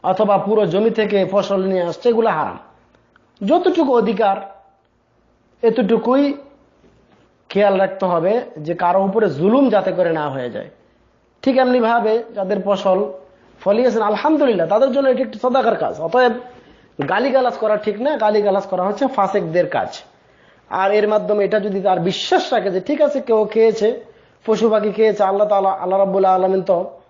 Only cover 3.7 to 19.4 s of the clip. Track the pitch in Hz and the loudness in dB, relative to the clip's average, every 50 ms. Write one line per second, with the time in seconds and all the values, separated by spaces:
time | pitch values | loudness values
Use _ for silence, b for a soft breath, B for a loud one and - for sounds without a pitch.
3.7 | 359 349 320 262 262 233 214 202 226 190 226 196 196 - - - - - _ _ | 0 2 0 2 2 2 2 0 0 0 0 0 0 -2 -6 -14 -18 -20 _ _
4.7 | _ _ _ _ _ _ _ _ _ _ _ _ _ _ _ _ _ _ - 233 | _ _ _ _ _ _ _ _ _ _ _ _ _ _ _ _ _ _ 0 0
5.7 | - - 233 190 226 214 - 233 254 269 285 285 277 - - - _ _ _ _ | 2 2 0 2 0 0 2 2 2 2 2 0 -2 -6 -12 -20 _ _ _ _
6.7 | _ _ _ _ _ _ _ _ _ _ _ _ _ _ _ _ - 190 208 202 | _ _ _ _ _ _ _ _ _ _ _ _ _ _ _ _ 0 2 2 4
7.7 | 196 185 190 190 - - 196 180 175 170 160 185 214 240 - - - 160 151 151 | 4 2 0 0 -2 -4 -2 0 0 0 0 0 0 0 -2 -6 -14 -14 -8 -8
8.7 | 170 170 180 175 180 190 196 196 190 220 214 196 143 131 160 196 226 269 285 254 | -4 -2 0 0 2 2 0 0 0 0 0 0 0 0 0 2 4 4 4 4
9.7 | 208 202 190 - 180 170 180 165 165 160 151 143 131 135 123 123 117 - - - | 2 2 0 0 0 0 0 0 0 -2 -4 -6 -6 -6 -8 -8 -8 -10 -12 -12
10.7 | - _ _ _ _ _ _ _ _ _ _ _ _ _ - 269 262 262 254 247 | -18 _ _ _ _ _ _ _ _ _ _ _ _ _ -2 0 2 2 2 2
11.7 | 247 254 226 220 233 233 214 220 220 233 233 - - 214 196 185 208 196 185 196 | 2 2 2 2 2 2 2 2 0 0 -2 -6 -8 -8 -4 -2 -2 -4 0 -2
12.7 | 202 190 - 196 185 190 208 208 - - - b b b b b b _ - 190 | -2 0 2 0 2 2 0 -4 -6 -14 -18 b b b b b b _ -2 0
13.7 | 202 220 247 254 214 226 220 208 214 202 - 294 311 294 294 262 226 180 165 160 | 0 2 2 2 2 0 0 0 -2 0 0 0 2 2 2 2 2 0 0 0
14.7 | 196 220 262 269 240 277 277 262 254 - 262 - - 208 - 254 240 269 226 220 | 2 2 2 2 2 0 2 2 0 0 -2 -6 -6 -4 -4 0 0 2 2 2
15.7 | 220 - - - 87 - 156 165 - 254 254 247 226 - - B B B B B | 0 0 -2 -4 -4 -6 -8 -2 2 2 2 2 2 -2 -10 B B B B B
16.7 | B B B B B - - 143 175 202 247 277 262 269 254 247 226 - - 214 | B B B B B -8 -4 -2 -2 -2 0 2 2 2 0 0 -2 -2 -2 0
17.7 | 214 208 208 214 202 202 240 285 311 247 226 214 208 214 208 208 190 202 196 196 | 0 0 -2 -4 -4 -2 -2 -2 -2 0 0 2 2 2 2 2 0 0 -2 -4
18.7 | 185 180 180 190 208 196 277 262 269 - 196 185 196 208 | -4 -2 -2 -2 -2 -2 -2 -2 0 0 -2 0 0 -2